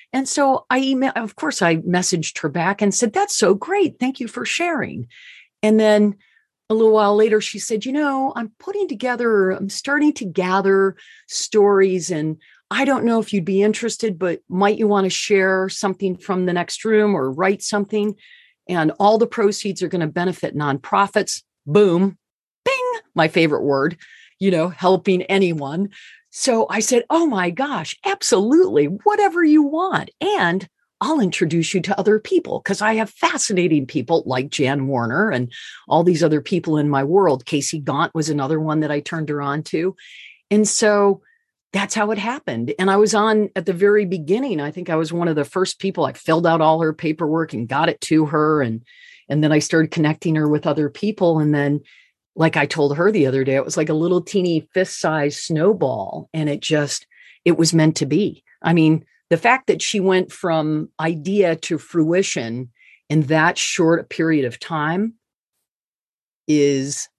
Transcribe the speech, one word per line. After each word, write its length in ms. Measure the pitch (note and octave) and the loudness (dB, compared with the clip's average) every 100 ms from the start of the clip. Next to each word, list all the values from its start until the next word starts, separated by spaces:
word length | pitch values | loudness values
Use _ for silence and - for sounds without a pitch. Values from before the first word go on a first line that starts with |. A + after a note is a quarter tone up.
| _ | _
And 160 | C4 C4+ | -6 -2
so 380 | D4 C#4 C4 - | 0 2 0 0
I 100 | B3+ | 0
email, 320 | C4+ C4 C4 | 0 0 0
of 200 | A#3 A3 | -2 -8
course, 280 | - D#4 - | -6 -6 0
I 140 | E3+ E3 | 0 2
messaged 600 | F3 F3+ F3 E3+ - - | 0 0 0 -2 -4 -6
her 100 | D#3 | -6
back 300 | E3+ E3+ G3+ | -2 -2 0
and 140 | G3+ | 0
said, 180 | - A#3 | 0 -2
"That's 240 | F#4+ G4+ | 0 -2
so 200 | - F#3+ | 0 2
great. 420 | G3 - G4+ F4+ - | 0 0 0 0 -2
Thank 200 | B3+ C4 | -6 -6
you 80 | A#3 | -10
for 180 | B3 | -8
sharing." 600 | A#3+ - F4 D4 G#2 - A#2+ - - - _ _ | -8 -4 -2 -4 -6 -10 -14 -18 -20 -20 _ _
And 160 | G#3+ A3 | 2 4
then 360 | G#3+ G#3 G#3 G3 _ _ _ _ - | 4 4 2 0 _ _ _ _ -4
a 40 | |
little 200 | A3 A3 | 2 4
while 240 | G#3+ G3+ G#3 | 6 4 4
later, 240 | A3 G#3+ | 4 2
she 180 | - G3+ | -2 -10
said, 260 | - A3 | -6 -6
"You 60 | C4 | -4
know, 400 | C#4+ C#4+ C4+ C4+ | -2 -2 -2 -4
I'm 180 | A#3+ A3 _ | -6 -10 _
putting 300 | - G4+ F#4 | -10 -6 -6
together, 640 | G#3+ B3 A#3+ A#3+ G#3 F#3 | -4 -4 -2 2 4 2
I'm 180 | G3 G3 | 0 -6
starting 440 | - - D4 D4+ | -8 -2 2 2
to 120 | D4 | 0
gather 720 | F#3+ F3 F3+ F#3+ G3 G3 F#3+ F#3+ - - _ | -4 -2 0 2 4 4 2 -2 -18 -20 _
stories, 840 | - - G#3+ G3+ G3 F#3+ F#3 F3 | -10 -2 2 4 4 4 0 -4
and 280 | D#3+ D#3 D#3 _ _ _ | -4 -4 -6 _ _ _
I 140 | A3 | -2
don't 180 | C4+ C4 | 0 0
know 160 | A#3 A3+ | 2 0
if 140 | G#3 | 0
you'd 100 | G3+ | -4
be 180 | E3 F#3+ | 0 2
interested, 560 | G#3 G#3+ A#3 - A3+ E3 | 2 0 -6 -4 -6 -2
but 220 | F3+ - - | -4 -4 -6
might 320 | F3+ G3+ G#3+ | 0 2 2
you 80 | G#3+ | 2
want 160 | G3+ | 2
to 60 | F#3+ | 0
share 580 | - - G3 F#3+ F#3+ F#3+ | -4 0 2 2 0 -2
something 480 | - G3+ F#3 G3 | -4 -6 -2 -4
from 300 | F3+ - F#3 | -6 -4 -2
the 80 | F3+ | -2
next 320 | F3 F3 - | -2 -4 -6
room 280 | A3 G#3+ G#3 | 0 2 2
or 160 | F3+ C3+ | 0 -2
write 320 | C3+ F#3+ G#3 | 0 0 0
something? 540 | - G#3 G3+ G#3+ G#3 G3+ _ - _ _ - | -4 -4 -2 -2 -4 -6 _ -20 _ _ -6
And 220 | F3+ D#3 - | 0 0 2
all 180 | G#3 A3 | 4 4
the 100 | A3+ | 2
proceeds 560 | A#3 G#3 G3+ G#3 E3+ | 2 0 0 -6 -6
are 60 | F3+ | -4
gonna 180 | F3+ D#3+ | -4 -4
benefit 480 | E3 F3+ E3+ - | -2 -4 -4 -6
nonprofits." 880 | D3 D3 C3+ - G3 G3 G#3 - - - _ | -4 -2 -4 -2 0 2 0 -2 -8 -14 _
Boom, 520 | C#3+ F3+ G3+ E3+ G3 - _ _ _ _ | 0 4 4 4 0 -2 _ _ _ _
bing, 280 | - C5 B4 A4+ - | -2 -2 -4 -6 -6
my 120 | E3+ D#3+ | 0 2
favorite 360 | F3 E3 D3 | 2 2 2
word, 340 | C#3 C#3 D#3 E3 - - - _ | 0 0 -2 -4 -18 -20 -20 _
you 100 | G3 | 0
know, 200 | E3+ F3 | 0 -2
helping 540 | E3+ F#3 F#3 G3+ F3+ | 0 2 2 2 0
anyone. 680 | - G3 F3+ D#3+ C#3 E3 G3+ - - - _ | 0 0 2 0 -6 -6 -6 -8 -20 -20 _
So 380 | - C4+ A3+ - | -4 0 0 0
I 100 | G#3 | -2
said, 240 | A3 A#3+ - | 0 0 2
"Oh 160 | E4 | 2
my 240 | E4 G3+ F3+ | 2 0 -2
gosh, 480 | F3 C#4+ A3 D#3 - | -2 -4 -6 -8 -8
absolutely, 800 | G4 G4+ - - A3 D#4+ F#4 C#4+ | -6 -4 0 2 4 4 4 2
whatever 580 | D3 G3 G#4 G#4 G4+ E4+ | 0 0 0 2 0 2
you 180 | D#4+ D4+ | 4 4
want. 480 | C#4+ D#4 F#4+ B3+ - _ | 4 -2 -2 -4 -8 _
And 480 | F4+ G4+ F3 F#3 F#3 _ _ _ | -2 0 0 -2 -6 _ _ _
I'll 160 | A#3+ D#4 | -2 0
introduce 540 | F#3 - D#3+ E3+ D#3+ | 0 0 0 0 0
you 80 | F#3 | -4
to 180 | F3 G3 | -2 -2
other 200 | G3+ G#3+ | 2 0
people, 420 | - F#4 - - | 2 -2 -2 -6
'cause 180 | - G3 | -4 -2
I 140 | G#3+ | 0
have 160 | A3 A3 | 0 -4
fascinating 760 | - F4 E4 - F#3 F3 D3+ C3 | -2 -4 -2 -2 0 2 0 0
people 340 | C3 B2 E3 - | -6 0 -2 0
like 240 | B2+ C#3+ | -4 -4
Jan 340 | - C3 C#3+ | -2 0 0
Warner 460 | C3+ C3 A#2 D3 G#3+ | -2 -2 -2 0 0
and 200 | B2+ A#2+ - - - - | -2 -4 -10 -20 -20 0
all 140 | D#3 | 2
these 200 | F3 D#3 | 4 2
other 180 | D#3+ D3+ | 2 0
people 360 | - F3 E3 D3+ | -2 -4 0 0
in 100 | D3 | 0
my 160 | C#3 | 0
world." 440 | C#3 F#3+ F3+ C3 - | 2 2 4 0 -2
Casey 320 | D3 - D#3+ | -4 -4 -6
Gaunt 340 | C#3+ C#3 E3 | -4 -2 -2
was 160 | D#3+ D3+ | -2 -2
another 300 | D3 C#3 D#3 | -2 -2 -2
one 220 | D#3 D3+ | 0 -2
that 100 | D3+ | -2
I 80 | D3 | -4
turned 300 | - E3 D3+ | -6 -8 -6
her 120 | D3 | -4
on 220 | C#3+ D3 | -4 -4
to. 320 | D3+ D#3 F3+ - - - - _ _ | -4 -4 -4 -6 -18 -20 -20 _ _
And 160 | G#3 G#3 | 2 2
so 560 | - G#3+ G#3 G3+ G3 _ _ _ _ _ | 2 2 4 2 0 _ _ _ _ _
that's 220 | G3 G3 | -6 -4
how 160 | A3 G#3 | -4 -2
it 80 | G#3 | -2
happened. 560 | G#3+ C4 - A#2 B2 - | -6 -8 -8 -6 -6 -2
And 140 | F#3+ | 2
I 60 | G3 | 4
was 180 | G#3+ | 4
on 340 | G#3 A3 G#3+ G#3 | 2 2 2 0
at 100 | F#3+ | -4
the 80 | F3+ | -6
very 320 | E3+ G3+ G#3 | 0 2 4
beginning. 540 | F#3 F3+ D3 A3 C#4 D#3+ | 0 -4 -2 -2 0 -4
I 100 | D3 | -6
think 200 | F3 F3+ | -8 -4
I 60 | |
was 160 | D#3+ D#3+ | -2 -2
one 160 | E3+ F3 | -2 0
of 80 | |
the 100 | D3+ | -2
first 340 | C#3 F#3 F#3 - | -2 -2 -4 -4
people. 260 | G3 F3+ | -6 -2
I 80 | C#3 | -4
filled 320 | - - D#3+ | -4 0 2
out 160 | E3+ E3 | 2 2
all 200 | D#3 D#3+ | 2 2
her 120 | D#3+ | 0
paperwork 600 | D#3 D3+ D#3 D#3 E3 D#3+ | -2 -4 -2 -2 -2 -2
and 140 | A2+ A2+ | -6 -4
got 220 | C3+ E3 | -2 -2
it 120 | - | -2
to 260 | - D#3 D3 | 0 2 2
her. 340 | D3+ D3+ D3+ | 0 2 2
And, 220 | A#2+ A2+ - _ - - - | 0 -4 -10 _ -20 -20 -4
and 160 | D3 | 0
then 80 | D3+ | 2
I 80 | D3+ | 2
started 300 | D3 E3 D#3+ | 2 0 0
connecting 460 | E3+ D3+ D#3 E3+ | 0 0 0 -2
her 140 | D#3 D3+ | 0 0
with 180 | D3+ D#3 | 0 0
other 220 | D3+ D3 | -2 -4
people. 500 | - G#3 G#3+ F3 D#3+ | -4 -6 0 2 2
And 160 | D3+ | 2
then, 240 | D3 C#3+ D3 - _ _ _ _ | 2 0 -2 -6 _ _ _ _
like 220 | - D#3+ D#3+ | -2 0 2
I 80 | |
told 300 | C#3+ D#3+ C#3+ C#3+ | 0 0 0 2
her 140 | F#3 | 2
the 140 | G#3 | 2
other 180 | C3 C3+ | 2 2
day, 120 | C3 | 0
it 100 | C3+ | 0
was 120 | D3 D#3+ | -2 -2
like 120 | D#3 | -2
a 60 | |
little 260 | D#3 F3 F3+ | 0 0 0
teeny 460 | E3+ G3+ F3+ D#3+ D#3 | 0 -2 0 -2 -2
fist-sized 680 | F#3 F#3 - E3+ D#3 C#3+ C#3+ | -2 -2 -2 -2 0 -2 -4
snowball. 880 | - D#3 F#3 F#3+ C#3 B2 F#2+ D#3+ - | -4 2 2 2 -2 -2 -8 -10 -10
And 140 | D#3+ D3+ | -6 -4
it 120 | C#3+ | -4
just, 480 | - D3+ C#3+ - - _ - _ | -2 0 0 -6 -12 _ -20 _
it 140 | F3 E3 | 0 2
was 160 | E3 | 2
meant 220 | E3 D#3 | 4 4
to 100 | D#3 | 2
be. 380 | C3+ D#3 G3 - _ _ | -2 0 0 -6 _ _
I 120 | - | 0
mean, 320 | E3+ D#3+ D#3 - _ _ | 2 4 2 -4 _ _
the 80 | E3 | 0
fact 300 | A#3 C4 - | 2 2 0
that 140 | F3 | -2
she 200 | - G#3 | -2 0
went 280 | F#3+ F#3 F3+ | 2 2 0
from 600 | - F3+ D#3+ D#3 D3+ D#3 - | -6 -2 0 0 -2 -4 -4
idea 560 | D#3+ E3 D3 G3+ F3+ | -4 -4 -2 2 2
to 220 | D#3+ - D#3+ | 0 -4 -6
fruition 920 | - E3+ D#3 F3 G3 D3+ A#2 A#2+ B2 _ _ _ - | -4 0 2 0 0 -4 -6 -8 -10 _ _ _ -2
in 120 | D#3 C3+ | 0 2
that 300 | D#3 E3 F3 | 4 2 2
short 520 | - - E3 E3+ - | -4 0 2 2 -2
period 340 | - D#3+ D#3 | -2 0 0
of 160 | B2 - | -2 -6
time 540 | - D#3+ D3 F3+ A3+ A3+ _ _ _ _ _ _ _ _ _ _ _ _ - | -8 -4 -2 -2 -4 -8 _ _ _ _ _ _ _ _ _ _ _ _ 0
is 580 | D3+ C#3+ C3+ C#3 D3 - | 2 2 2 -4 -8 -12